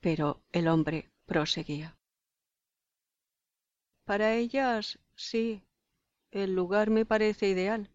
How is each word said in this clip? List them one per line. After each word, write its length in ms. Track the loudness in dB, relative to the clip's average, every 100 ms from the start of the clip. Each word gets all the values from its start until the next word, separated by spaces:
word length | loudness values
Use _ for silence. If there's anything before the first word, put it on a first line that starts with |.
Pero 420 | -2 0 -2 -4 _
el 160 | 0 2
hombre 420 | 2 2 -4 -10 _ -4
proseguía: 720 | -2 0 -4 -6 -8 -10 -16 _ _ _ _ _ _ _ _ _ _ _ _ _ _ _ _ _ _ _ _
"Para 320 | -4 0 2 2
ellas, 640 | 0 0 0 0 -4 -12 _ -14
sí, 480 | -6 -2 -2 -4 _ _ _ _ _ _ _
el 240 | -4 -2
lugar 380 | 0 2 2 4
me 140 | 2 2
parece 440 | 2 2 2 0
ideal. 400 | 0 0 -4 -6